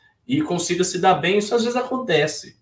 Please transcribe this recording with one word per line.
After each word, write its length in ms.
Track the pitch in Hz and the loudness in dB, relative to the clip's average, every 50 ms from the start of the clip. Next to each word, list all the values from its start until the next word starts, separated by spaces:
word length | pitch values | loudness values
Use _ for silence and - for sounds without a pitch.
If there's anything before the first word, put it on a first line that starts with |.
| _ _ _ _ _ | _ _ _ _ _
e 140 | 240 143 156 | -4 -2 -2
consiga 420 | 151 - 175 170 - - 175 175 180 | 0 -2 -2 -2 -2 -2 0 0 0
se 160 | - - 175 | 0 0 2
dar 160 | 185 190 - | 4 4 4
bem, 240 | 147 160 180 202 208 | 4 2 0 0 0
isso 160 | 208 - 240 | 0 2 0
às 80 | 233 220 | 0 0
vezes 140 | 240 240 | 0 0
acontece. 800 | 247 254 - 254 - - - 165 151 147 156 - - - - - _ | -2 -4 -4 -4 -6 -2 0 2 2 2 0 -4 -8 -12 -16 -20 _